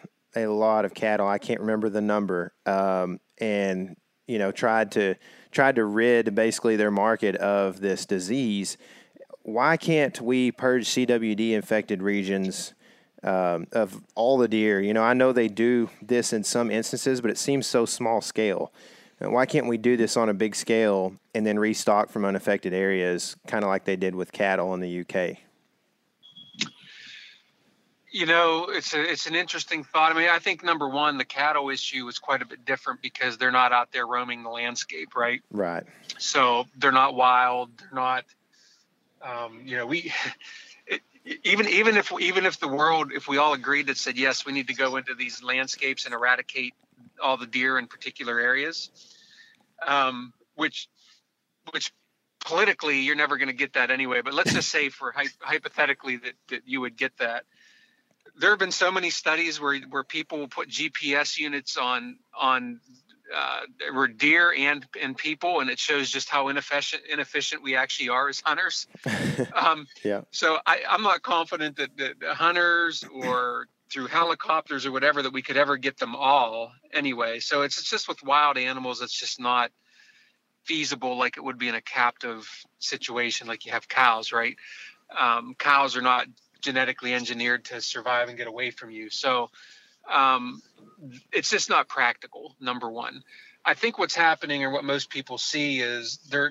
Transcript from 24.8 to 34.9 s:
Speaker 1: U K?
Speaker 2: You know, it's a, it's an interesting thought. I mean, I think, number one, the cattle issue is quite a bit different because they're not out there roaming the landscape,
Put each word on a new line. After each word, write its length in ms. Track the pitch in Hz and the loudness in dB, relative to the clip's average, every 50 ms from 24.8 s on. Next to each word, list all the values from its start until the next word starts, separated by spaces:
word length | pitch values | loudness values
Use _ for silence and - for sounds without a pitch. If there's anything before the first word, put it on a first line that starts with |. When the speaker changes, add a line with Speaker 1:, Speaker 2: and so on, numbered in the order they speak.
| 92 90 | -4 -4
Speaker 1:
U 140 | 87 87 87 | -6 -6 -6
K? 380 | - - 95 90 85 - - _ _ _ _ _ _ _ _ _ _ _ _ _ _ _ _ _ _ _ - - - - - - - - - - - - - - - - - - - - - _ _ _ _ _ _ _ _ _ _ _ _ _ _ | -4 -2 -2 -2 -2 -4 -8 _ _ _ _ _ _ _ _ _ _ _ _ _ _ _ _ _ _ _ -20 -20 -12 -8 -8 -8 -8 -10 -14 -20 -20 -20 -20 -20 -18 -18 -20 -20 -20 -20 -20 _ _ _ _ _ _ _ _ _ _ _ _ _ _
Speaker 2:
You 140 | - 190 175 | -6 -2 2
know, 420 | 156 170 170 175 165 160 160 175 180 | 4 6 6 6 4 4 0 -2 -4
it's 240 | - 170 - - 165 | -4 -4 -4 -2 -2
a, 80 | 151 | -2
it's 260 | 151 175 156 - - | 0 0 -2 -4 -4
an 80 | 156 160 | -2 -2
interesting 480 | 170 180 170 - 165 - - 170 156 139 | -2 -2 -2 -4 -6 -6 -6 -6 -8 -6
thought. 300 | - - 160 156 160 160 | 0 2 4 4 4 4
I 20 | |
mean, 140 | 160 165 175 | 4 4 4
I 100 | 170 165 | 4 2
think, 240 | - 202 185 160 180 | 2 -2 -4 -2 0
number 240 | 175 165 156 147 | 0 2 2 2
one, 300 | 135 131 143 147 151 143 | 0 2 2 2 2 2
the 80 | 135 123 | 0 -4
cattle 440 | - - 135 143 151 151 147 139 135 | -4 -2 0 2 2 2 0 -2 -2
issue 380 | 135 127 - - 135 131 123 | -4 -4 -6 -6 -6 -6 -8
is 100 | 120 120 | -8 -10
quite 240 | - - - 135 127 | -8 -4 -2 -2 -2
a 40 | 123 | -2
bit 180 | 113 127 123 120 | -6 -14 -8 _
different 380 | 135 135 - - 139 131 - | -4 -4 -2 -4 -6 -8 -8
because 360 | - 127 - - 131 127 117 | -10 -10 -4 -2 -2 -2 0
they're 140 | 110 131 127 | 0 2 4
not 220 | 123 127 127 123 123 | 6 6 6 6 4
out 180 | 120 120 - | 4 2 0
there 160 | - 131 120 | -2 -4 -2
roaming 340 | 117 120 123 123 123 120 120 117 | -2 -2 -2 -2 -4 -8 -8 -8
the 60 | 117 | -8
landscape, 680 | 117 117 120 120 120 117 - - | -6 -4 -4 -4 -6 -6 -10 -10